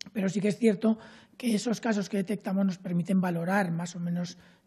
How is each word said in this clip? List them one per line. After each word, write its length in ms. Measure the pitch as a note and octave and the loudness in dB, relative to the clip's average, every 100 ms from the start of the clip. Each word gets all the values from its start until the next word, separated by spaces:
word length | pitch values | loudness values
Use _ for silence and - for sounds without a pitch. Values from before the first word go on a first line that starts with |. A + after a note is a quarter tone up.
| - | -10
pero 180 | A3 F#3+ | -2 0
sí 120 | G3+ | 2
que 80 | G#3 | 0
es 100 | - | 4
cierto 400 | A3+ F#3 A3 A3 - - - - | 4 4 2 0 -4 -20 -20 -6
que 180 | A#3+ G#3 | 0 0
esos 260 | A#3+ G3+ | 0 -2
casos 260 | A#3 G#3 F#3+ | 0 0 0
que 100 | G3 | -2
detectamos 500 | F#3+ G3+ G#3 F#3+ G3 | -2 -4 -2 0 0
nos 100 | E3+ | 0
permiten 420 | F3+ F3 E3+ F#3+ | -2 -2 2 2
valorar 520 | F3+ E3+ E3+ G3+ F3+ | 2 0 0 2 0
más 240 | E3 F3 F3 | -2 -6 -6
o 40 | |
menos 380 | F3 F3 F3 - - _ | -4 -4 -6 -10 -20 _